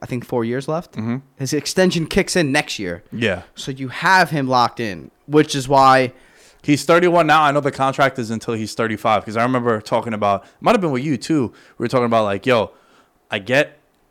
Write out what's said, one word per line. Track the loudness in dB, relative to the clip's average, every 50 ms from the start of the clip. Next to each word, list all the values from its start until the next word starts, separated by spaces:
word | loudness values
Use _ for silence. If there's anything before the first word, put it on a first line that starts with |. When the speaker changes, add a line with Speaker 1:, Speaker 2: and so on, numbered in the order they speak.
Speaker 1:
I | -10
think | -10 -10 -10 -8
four | -6 -4 -4
years | -4 -4 -4 -6 -6
left. | -6 -6 -6 -8 -10
Speaker 2:
Mm-hmm. | -12 -8 -6 -6 -6 -8 -10 _ _
Speaker 1:
His | -10 -6 -4
extension | -4 -4 -4 -2 0 2 2 2 2 -2 -4
kicks | -2 -2 -2 -2 0 0
in | -2 0 0
next | 0 -2 -2 -4 -8 -8
year. | -8 -8 -8 -10 -12 _
Speaker 2:
Yeah. | -6 -4 -2 -2 -2 -4 -8 -14 _
Speaker 1:
So | -14 -12 -12
you | -10 -10 -10 -10
have | -8 -4 0 2 4 4 4 2
him | 0 -2 0 2
locked | 2 2 2 2 0 -4
in, | -6 -6 -6 -8 -12 -18 _ _ _
which | 2 2 4 4 2 -2
is | -6 -2 2
why | 4 6 6 6 6 6 4 0 -4 _ _ _ _ _ _ _ _ _
Speaker 2:
He's | 0 0 0 2 2
thirty-one | 2 4 4 4 4 4 4 4
now. | 4 4 4
I | 4 4
know | 2 0
the | -2 -2
contract | -2 -2 -2 -2 0 0 0 0 0 -4
is | -6 -6
until | -6 -6 -4 -6 -4
he's | -4 -6 -6 -4
thirty-five | -4 -4 -4 -4 -2 0 0 0 0 -2
'cause | -4 -2
I | -2
remember | 0 0 0 0 0 0 -2 -2
talking | -2 -2 -2 -2 -2 -4
about, | -4 -2 0 0 0 -2 -4
it | -12 _ _
might | 0 0
have | 0 2
been | 0 -2
with | -2 -2 -2
you | -2 -4
too. | -4 -2 -2 0 0 0 -2 -6 -12 _ _ _ -8
We | -4
were | -2
talking | 0 0 2
about | 2 2 2 2
like, | 2 -2 -2 0
yo, | 2 2 2 2 -2 -6 _ _ _ _ _ _ _ _ _ _ -8
I | -8 -8
get | -4 0 0 0 0 -2 -6 _ _ _ _ _ _ _